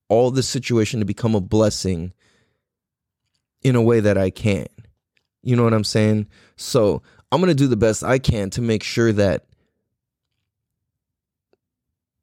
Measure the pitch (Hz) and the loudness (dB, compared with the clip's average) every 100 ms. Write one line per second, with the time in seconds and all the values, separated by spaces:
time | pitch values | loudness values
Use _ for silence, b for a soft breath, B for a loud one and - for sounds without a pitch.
0 | - 110 123 131 123 131 - 120 107 113 | 0 2 2 0 -4 -6 -2 0 0 -2
1 | 101 104 117 107 90 107 107 - 95 87 | -4 -4 -2 -2 0 2 2 0 -6 -6
2 | 90 - _ _ _ _ _ _ _ _ | -8 -14 _ _ _ _ _ _ _ _
3 | _ _ _ _ _ _ 135 123 113 117 | _ _ _ _ _ _ 0 2 4 4
4 | 104 98 95 - 110 98 - _ - _ | 2 2 0 -2 -2 -2 -6 _ -20 _
5 | _ _ _ _ 127 123 117 110 104 113 | _ _ _ _ -2 2 2 2 0 0
6 | 107 107 107 b b b - 131 104 73 | 2 0 -4 b b b -4 0 2 0
7 | b b b 147 185 143 139 113 110 107 | b b b 0 2 2 2 2 0 0
8 | - 131 - 110 98 - 117 110 - - | -2 -2 -2 -4 -4 -4 -2 -2 -4 0
9 | 117 104 101 80 _ _ _ _ _ _ | 0 2 0 0 _ _ _ _ _ _
10 | _ _ _ _ _ _ _ _ _ _ | _ _ _ _ _ _ _ _ _ _
11 | _ _ _ _ _ _ _ _ _ _ | _ _ _ _ _ _ _ _ _ _
12 | _ _ | _ _